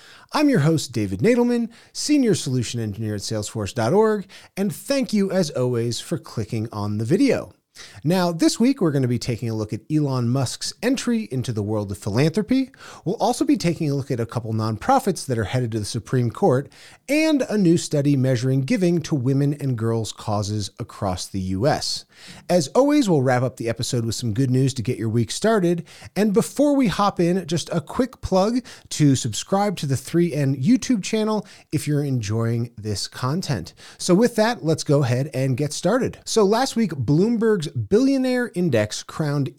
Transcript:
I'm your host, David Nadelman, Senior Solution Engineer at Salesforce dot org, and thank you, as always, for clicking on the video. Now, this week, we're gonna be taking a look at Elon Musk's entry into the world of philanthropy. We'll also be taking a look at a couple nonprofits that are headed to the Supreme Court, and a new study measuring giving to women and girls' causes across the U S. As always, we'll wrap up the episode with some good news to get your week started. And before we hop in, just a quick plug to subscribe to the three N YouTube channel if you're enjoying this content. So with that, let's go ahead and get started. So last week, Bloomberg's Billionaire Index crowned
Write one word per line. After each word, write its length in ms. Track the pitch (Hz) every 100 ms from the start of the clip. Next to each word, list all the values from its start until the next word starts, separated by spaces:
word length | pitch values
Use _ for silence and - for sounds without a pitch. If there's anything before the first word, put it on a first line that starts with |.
| - - -
I'm 160 | 285 294
your 120 | 214
host, 300 | 156 165 -
David 300 | 113 101 98
Nadelman, 500 | 208 247 240 240 226 - -
Senior 420 | - - 302 233
Solution 460 | 151 143 127 110 120
Engineer 340 | 107 101 110
at 60 | 104
Salesforce 520 | - 110 104 113 98
dot 200 | 117 113
org, 340 | 202 220 214 - - - -
and 180 | 202
thank 380 | - - 277 -
you, 180 | 208 190
as 200 | 185 151
always, 500 | 127 123 120 117 110
for 180 | - 151
clicking 500 | - - 104 113 -
on 260 | 104 104 104
the 60 |
video. 480 | 113 202 269 123 - - _ - - -
Now, 280 | 143 185 175
this 280 | 160 160 -
week, 220 | 247 269
we're 80 | 170
gonna 180 | 139 123
be 100 | 120
taking 300 | - 113 117
a 60 |
look 180 | 110 107
at 80 | 110 -
Elon 380 | 156 143 127 117
Musk's 460 | 135 127 - - -
entry 440 | 240 277 247 226 214
into 240 | 131 123
the 80 | 107
world 280 | 104 110 98
of 60 | 98
philanthropy. 720 | 104 107 160 208 208 262 262 - - - 156
We'll 80 |
also 320 | 226 202 240 302
be 100 | 262
taking 340 | 170 156 151
a 40 |
look 160 | 139 -
at 100 | 120
a 60 | 113
couple 260 | 123 113
nonprofits 720 | 110 110 107 - 269 202 -
that 140 | - 113
are 60 |
headed 280 | 101 127 120
to 60 | 110
the 80 | 104
Supreme 440 | 117 - 127 120
Court, 400 | - - 127 - - - - -
and 320 | 294 320 285 202
a 80 | 214
new 220 | 170 165
study 360 | - 147 143
measuring 460 | 139 131 120 131 135
giving 400 | 135 240 175 175
to 120 | -
women 400 | 147 123 139 143
and 240 | 147 135 117
girls' 340 | 113 113 107
causes 580 | - - 104 101 107 101 -
across 480 | 113 - 101 92 -
the 140 | 98
U 260 | 92 95 143
S. 380 | 120 - - - - - - -
As 180 | 180 -
always, 400 | 240 285 294 208
we'll 140 | 151
wrap 200 | 127 123
up 140 | 127 -
the 140 | 117
episode 340 | 113 - 123
with 120 | 113 -
some 180 | 120
good 160 | 101 131
news 240 | 127 135
to 80 | 123
get 160 | 107 117
your 100 | 110
week 220 | 117 113
started. 580 | - 214 220 170 175 - - -
And 200 | 180 214
before 420 | 208 - - 294 277
we 120 | 233
hop 320 | 180 202 -
in, 260 | 170 185 151
just 240 | 170 -
a 100 | 170
quick 400 | - - 262 -
plug 420 | - 185 208 247 - - -
to 260 | - 147 131
subscribe 640 | 120 104 - 196 208 -
to 80 | 139
the 100 | 127
three 380 | - 170 175
N 220 | 147 135 135
YouTube 460 | 156 254 - 220
channel 440 | - 220 214 214 - - _
if 160 | 156 151
you're 160 | 147
enjoying 680 | 143 127 101 113 113 117 120 -
this 320 | 107 98 -
content. 640 | - 127 175 - 104 78 - - -
So 180 | -
with 220 | 180 240 226
that, 260 | 220 240
let's 220 | 156 147
go 200 | - 143
ahead 260 | 123 123 151
and 240 | 127 135 120
get 160 | 147
started. 460 | - 175 247 - - -
So 180 | 220
last 320 | 196 220 269 226
week, 140 | 202
Bloomberg's 720 | 143 107 151 220 233 220 208
Billionaire 880 | 147 120 101 208 269 269 254 254 247 175
Index 480 | 175 113 104 -
crowned 500 | - - 151 147 135